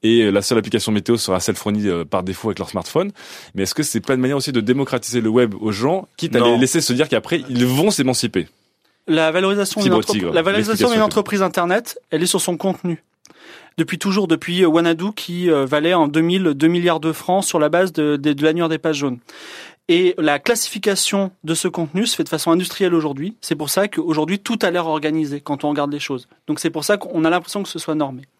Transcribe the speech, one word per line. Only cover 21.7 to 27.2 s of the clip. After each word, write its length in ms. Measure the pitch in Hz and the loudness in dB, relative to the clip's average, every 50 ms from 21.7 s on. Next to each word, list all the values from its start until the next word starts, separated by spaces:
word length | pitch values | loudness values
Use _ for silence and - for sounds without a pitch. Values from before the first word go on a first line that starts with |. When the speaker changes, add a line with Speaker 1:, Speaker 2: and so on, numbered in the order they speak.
| 170 - 165 151 - 185 220 | -2 -2 -6 -2 -2 -2 -2
Speaker 3:
se 100 | 233 - | 0 0
fait 80 | - 165 | -2 -2
de 40 | - | -2
façon 220 | - 156 - 175 | -2 -4 2 2
industrielle 420 | 165 180 185 165 - - 196 180 170 | 2 2 2 -2 -2 0 0 2 2
aujourd'hui. 420 | 165 151 151 143 135 151 190 220 _ | 2 0 0 -4 -4 -6 -8 -8 _
C'est 160 | - - 165 | -6 -6 -4
pour 140 | 147 151 139 | -4 -2 -2
ça 180 | - - 202 214 | 0 0 0 0
qu'aujourd'hui, 520 | - - 156 170 156 151 156 160 190 202 | 0 -2 0 2 2 0 0 0 -2 -4
tout 200 | _ - 233 220 - | _ -4 -2 0 0
a 80 | 190 | 0
l'air 160 | 170 175 170 165 | 0 0 -2 0
organisé 520 | 156 156 147 156 151 160 156 143 143 143 | -2 -2 -2 -2 0 0 -2 -2 -4 -8
quand 240 | _ - 147 139 - | _ -6 -6 -4 -2
on 60 | 147 | -2
regarde 240 | 147 147 143 143 147 | -2 0 -2 -2 -4
les 60 | 143 | -6
choses. 280 | 143 - 139 127 - _ _ _ _ - | -6 -6 -6 -8 -8 _ _ _ _ -6
Donc 120 | 147 147 | -6 -2
c'est 120 | - 165 | -2 -4
pour 120 | 165 156 143 | -4 -4 0
ça 140 | - 208 202 | 0 0 0
qu'on 260 | - - - 170 | 0 -4 -2 0